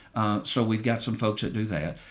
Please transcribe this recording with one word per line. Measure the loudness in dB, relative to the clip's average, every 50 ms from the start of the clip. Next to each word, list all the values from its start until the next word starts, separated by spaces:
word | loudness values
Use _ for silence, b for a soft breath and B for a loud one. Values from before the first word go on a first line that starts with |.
| B B B
Uh, | 0 2 2 2 0 -2
so | -2 0 2 2
we've | 4 2 2 2
got | 0 0 0 0
some | -2 -2
folks | 0 0 0 0 0
that | -4 -2
do | -2 -2 -2
that. | 0 -2 -2 -2 -4 -6 B B B